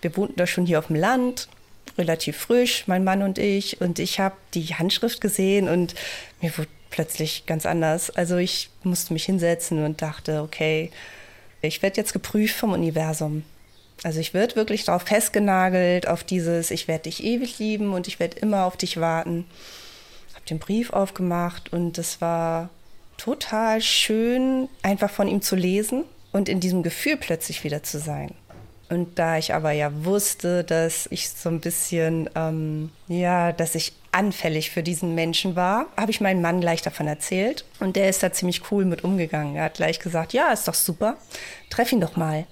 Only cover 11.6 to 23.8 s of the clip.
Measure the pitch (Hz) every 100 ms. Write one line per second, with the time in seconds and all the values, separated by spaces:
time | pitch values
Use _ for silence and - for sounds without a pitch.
11.6 | 156 - 196 190 208 - - 214 214 -
12.6 | 220 175 165 160 160 156 156 151 156 -
13.6 | - - - - 170 160 165 185 226 -
14.6 | - 208 - 175 - 208 - 208 202 190
15.6 | 185 185 175 180 - 170 - 185 165 170
16.6 | 165 165 - 160 160 - 214 240 247 -
17.6 | 214 214 208 185 180 - 170 - 214 202
18.6 | 185 185 180 - 165 165 165 170 180 -
19.6 | - - - - - - - - - 160
20.6 | - 208 240 - 190 - 180 175 175 175
21.6 | - 170 175 170 165 - 170 170 165 165
22.6 | 175 - - - - - - 294 - 214
23.6 | 226 220